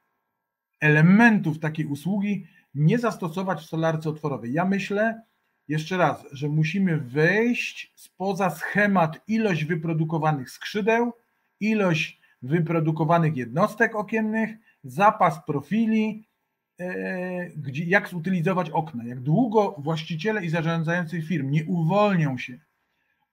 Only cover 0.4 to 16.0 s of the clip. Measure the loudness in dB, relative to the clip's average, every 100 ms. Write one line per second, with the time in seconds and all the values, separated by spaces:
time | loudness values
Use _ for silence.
0.4 | _ _ _ 0 4 6 8 8 8 6
1.4 | 0 -2 -4 -4 -6 -4 -4 -4 -2 -4
2.4 | -8 _ _ 2 4 4 0 -2 -6 -4
3.4 | -4 -4 -6 -2 -2 -2 -4 -4 -4 -6
4.4 | -4 -2 0 0 -2 0 -2 -2 -14 _
5.4 | _ _ -6 -4 -2 2 2 0 -10 -8
6.4 | -2 0 0 0 0 0 -2 2 2 4
7.4 | 0 0 -4 -10 -18 _ -20 -8 -6 -2
8.4 | -2 -2 -4 0 2 4 2 -2 -4 0
9.4 | 2 0 -2 -2 -2 0 0 0 0 0
10.4 | -4 -12 -8 -4 0 2 0 -4 _ _
11.4 | _ -6 -2 2 2 0 -2 -10 _ _
12.4 | -2 0 0 0 0 0 2 2 2 0
13.4 | -4 -2 -2 0 -2 -2 -4 -2 -2 -2
14.4 | -4 -6 _ _ -8 2 4 4 2 0
15.4 | -6 -6 -2 -2 0 0